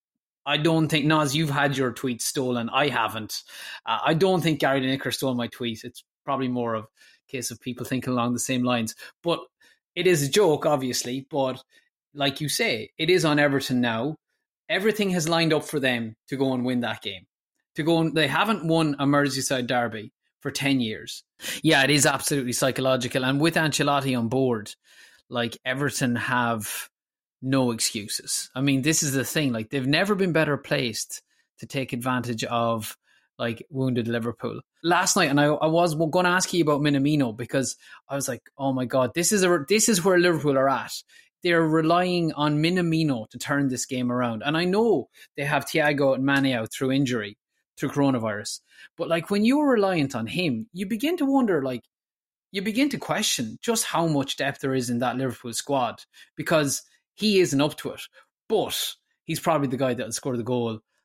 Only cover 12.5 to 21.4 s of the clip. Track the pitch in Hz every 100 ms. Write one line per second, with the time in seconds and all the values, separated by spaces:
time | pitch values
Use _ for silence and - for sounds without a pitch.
12.5 | - 226 113 - - 160 180 151 147 147
13.5 | 139 - 123 120 113 135 160 _ _ _
14.5 | _ - 180 214 208 196 180 160 165 165
15.5 | 151 - 151 131 120 110 - - 131 135
16.5 | 127 123 123 117 104 104 95 - _ _
17.5 | _ _ - 156 165 165 156 143 156 208
18.5 | 214 160 165 156 143 139 143 143 131 -
19.5 | 131 123 123 120 107 110 _ _ _ 135
20.5 | - 139 135 113 101 120 - - _